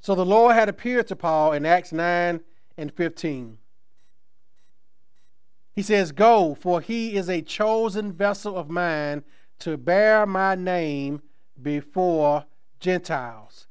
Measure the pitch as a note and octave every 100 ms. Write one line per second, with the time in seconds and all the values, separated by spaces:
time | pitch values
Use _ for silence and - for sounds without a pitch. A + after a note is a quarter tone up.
0 | - F#3+ F#3 G#3+ A#3 A#3 G#3+ - A#3+ B3
1 | A#3 F#3+ E3+ D#3+ D3+ D3 D#3 F3 - D#3+
2 | E3+ F3 F3 E3+ - - - - D3+ -
3 | E3+ E3 D#3+ C3+ A#2 A2 - - - -
4 | - - - - - - - - - -
5 | - - - - - - - - G3+ G#3
6 | F3+ C#3 A3 A3+ E3+ C#3 F3+ F3 - A#3
7 | A3+ G3+ F3+ F3+ - - G#3+ A3+ A3+ G3
8 | G#3 E3+ G3+ G3+ G#3 F#3 D3 F3 F3 D#3
9 | D3 D3 - - - - - D3+ B2 F#3
10 | G#3+ G#3+ G#3 F#3+ F#3+ F#3+ F3+ F3+ D#3 C#3+
11 | C#3 C#3+ - - - - C3 D3 C#3+ F#3
12 | F3+ E3 D3 D3 C#3+ - - - F3+ F3+
13 | F3 D3+ B2 A2+ G#2+ - -